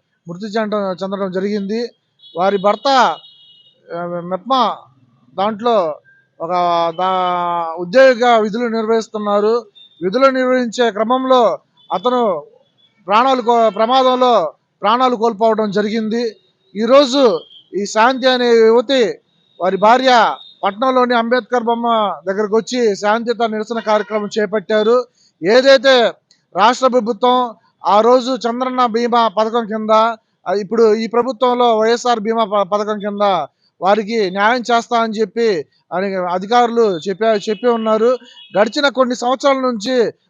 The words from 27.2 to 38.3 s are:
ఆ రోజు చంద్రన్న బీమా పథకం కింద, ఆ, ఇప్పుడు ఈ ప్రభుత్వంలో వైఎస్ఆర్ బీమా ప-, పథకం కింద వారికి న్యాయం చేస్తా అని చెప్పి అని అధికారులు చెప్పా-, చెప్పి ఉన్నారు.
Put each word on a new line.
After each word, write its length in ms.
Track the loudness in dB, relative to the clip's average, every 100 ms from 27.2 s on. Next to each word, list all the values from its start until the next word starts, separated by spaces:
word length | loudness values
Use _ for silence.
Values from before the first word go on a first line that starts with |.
| 0 2 -2 -8 _ _ 0
ఆ 160 | 4
రోజు 300 | 4 4 2
చంద్రన్న 540 | -4 -4 -4 -4 -2 0
బీమా 420 | 0 0 0 0
పథకం 380 | 0 -2 -2 -4
కింద, 260 | -6 0 2 2 -2 _ _ -6
ఆ, 60 |
ఇప్పుడు 400 | -4 -2 2 2
ఈ 140 | 2 -2
ప్రభుత్వంలో 720 | -2 -2 -2 0 2 2 2
వైఎస్ఆర్ 420 | 2 0 0 -2
బీమా 240 | -2 -2
ప-, 240 | -2 -2 -2
పథకం 300 | -2 -4 -6
కింద 240 | -6 -2 0 0 -4 _ _ -4
వారికి 500 | 0 0 0 -2 -2
న్యాయం 300 | 0 0 0
చేస్తా 400 | 0 -2 0 -2
అని 120 | -2 -2
చెప్పి 460 | -4 -2 -2 -2 -6 _ -10
అని 220 | -6 -4 -4
అధికారులు 800 | -4 -4 0 2 2 2 0 0
చెప్పా-, 420 | -4 -2 0 0 -2
చెప్పి 180 | -4 -2
ఉన్నారు. 520 | 0 0 0 2 0 -6